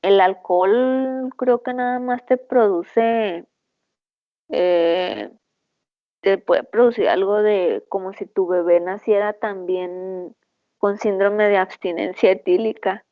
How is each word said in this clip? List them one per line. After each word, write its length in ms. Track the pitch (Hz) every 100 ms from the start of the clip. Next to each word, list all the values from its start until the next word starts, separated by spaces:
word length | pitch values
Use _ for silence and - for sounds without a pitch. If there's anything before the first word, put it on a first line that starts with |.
el 180 | 190 196
alcohol 1080 | 185 190 - 180 190 233 254 262 262 262 262 -
creo 260 | 254 247
que 100 | 254
nada 240 | 247 247 247
más 260 | 247 247 _
te 100 | 254
produce, 1080 | - 262 214 175 175 233 226 226 214 170 - _ _ _ _ _ _ _ _ _ _
eh, 840 | - 180 175 165 175 180 104 104 _ _ _ _ _ _ _ _ _
te 180 | 196 190
puede 260 | - 170
producir 440 | - 214 240 233 165
algo 340 | 175 190 208
de 420 | 214 208 175 104 -
como 240 | 196 190
si 140 | 202 196
tu 200 | - 180
bebé 340 | 180 175 175
naciera 520 | 175 208 - 202 208
también 1000 | 208 214 190 180 185 180 180 185 185 175 _ _ _ _ _
con 200 | 208 202
síndrome 500 | 214 190 202 208 208
de 100 | 202
abstinencia 720 | 190 - 185 165 - 180 196
etílica. 760 | 190 - 180 220 - 196 202 _